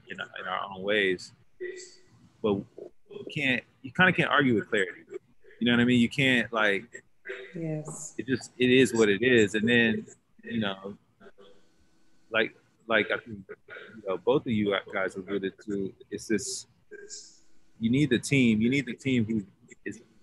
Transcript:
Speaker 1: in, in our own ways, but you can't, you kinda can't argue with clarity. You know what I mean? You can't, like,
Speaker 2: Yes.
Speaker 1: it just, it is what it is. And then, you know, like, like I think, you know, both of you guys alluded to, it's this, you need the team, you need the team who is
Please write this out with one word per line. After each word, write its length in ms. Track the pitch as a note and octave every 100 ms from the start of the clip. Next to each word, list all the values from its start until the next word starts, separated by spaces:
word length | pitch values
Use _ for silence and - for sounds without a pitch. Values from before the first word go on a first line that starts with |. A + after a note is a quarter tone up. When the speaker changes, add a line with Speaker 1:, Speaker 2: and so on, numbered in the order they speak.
| -
Speaker 1:
in, 80 | F#2+
in 280 | F#2 F#2+ F#2
our 260 | F#2 F#2+
own 80 | F#2+
ways, 500 | G2 G#2 G2 F#2 - - _ - F#4 - - - - - - _
but 120 | G#3+ G2 - - - - -
you 140 | - -
can't, 280 | D#3 C3+ B2 - _
you 80 | B2+
kinda 200 | - F#3
can't 180 | F3 C#3+
argue 240 | C#3 C3+
with 140 | G#2+ -
clarity. 320 | G#2+ F2+ - - - _ - - -
You 80 | A#2
know 60 |
what 80 | A#2+
I 40 |
mean? 160 | A#2+ B2
You 80 | A#2
can't, 440 | - C3+ B2 A2
like, 500 | A2+ G#2 G2 - - - _ - - -
Speaker 2:
Yes. 600 | F3 D#3+ D#3 D3+ - - -
Speaker 1:
it 80 | A#2+
just, 260 | B2+ - -
it 120 | B2
is 220 | B2+ B2
what 140 | A#2 G#2+
it 140 | G2
is. 320 | B2+ A#2+ G2+
And 140 | G#2+ A2+
then, 380 | A#2+ A#2 G#2+ - - _ _
you 160 | - A#2
know, 340 | G2+ F#2+ G2 G#2 _ _ - - - - _ _ _ _ _ _ -
like, 240 | A2 A2 - _ _ -
like 240 | A2 G#2
I 80 | G#2
think, 200 | - G#2 -
you 540 | - - - - - G2+
know, 100 | F2+
both 240 | - C#3+
of 100 | C3+
you 240 | G#2+ G2+ F#2+ -
guys 240 | G2+ F#2+ G2
alluded 360 | F#2 G2+ F#2+ - -
to, 260 | G2+ F#2+ - -
it's 160 | G2+ -
this, 400 | G#2 - - - _ _ - - - - - - - - -
you 100 | A2+
need 200 | C3 D3
the 80 | G#2+
team, 420 | - C#3+ A#2+ G#2+
you 100 | A#2
need 160 | C#3 A#2+
the 80 |
team 300 | G#2+ C3 B2+
who 180 | G#2+ A2 F#2+ _ - -
is 160 | G2+ G2 - _